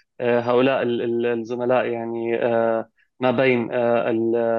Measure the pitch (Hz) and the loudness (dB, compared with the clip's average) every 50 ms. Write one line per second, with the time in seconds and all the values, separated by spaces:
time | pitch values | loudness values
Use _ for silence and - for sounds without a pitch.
0 | _ _ _ - 127 120 120 120 117 120 120 123 131 135 135 104 123 120 120 110 | _ _ _ -4 -2 0 0 0 2 2 2 4 4 4 2 0 0 -2 -2 -2
1 | 123 117 117 117 117 120 120 117 110 113 123 120 123 123 127 123 113 120 117 117 | -2 -2 -2 -2 0 -2 -2 -4 -4 -6 -6 -4 0 2 2 2 2 0 -4 -4
2 | 117 117 117 117 113 117 117 117 127 120 117 113 117 113 113 113 113 - _ _ | -6 -6 -6 -4 -2 -2 -2 0 0 0 2 2 2 2 0 -2 -4 -8 _ _
3 | _ _ _ _ 127 127 120 123 135 131 123 120 113 - - 123 120 117 120 120 | _ _ _ _ -2 0 2 2 2 2 2 2 0 -2 -2 -2 0 2 2 0
4 | - 123 113 113 113 113 113 117 117 117 113 | 0 0 0 0 0 0 0 0 0 0 0